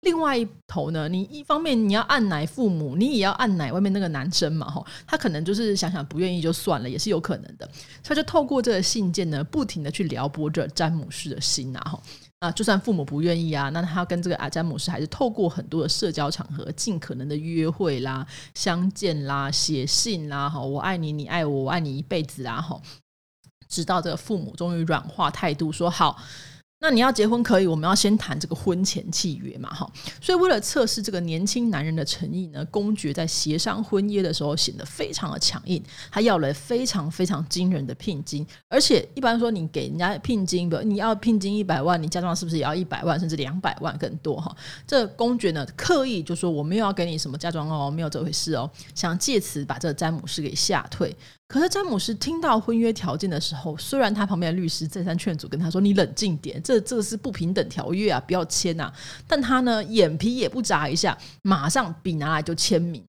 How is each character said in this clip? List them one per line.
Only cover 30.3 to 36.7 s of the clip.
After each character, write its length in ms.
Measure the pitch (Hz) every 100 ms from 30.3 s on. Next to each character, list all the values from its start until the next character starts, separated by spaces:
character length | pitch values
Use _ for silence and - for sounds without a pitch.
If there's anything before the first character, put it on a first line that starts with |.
以 40 | 359
为 120 | 370
了 100 | 247
测 260 | 208 302 226
试 140 | -
这 120 | 202
个 80 | 190
年 240 | 170 160 190
轻 240 | 247 240
男 160 | 170 151
人 100 | 160
的 80 |
诚 260 | 147 - 156
意 140 | 165 180
呢， 180 | 139 160
公 280 | 208 208 214
爵 180 | 156
在 120 | 143 160
协 300 | - - 156
商 280 | - 196
婚 260 | 220 202 202
约 140 | 202
的 100 | 185
时 100 | 160
候 140 | 147 151
显 180 | - -
得 80 |
非 300 | - - -
常 180 | - 175
的 60 | 147
强 240 | - - -
硬， 160 | 180 - - -
他 80 | -
要 180 | 226 190
了 120 | 143
非 300 | 139 -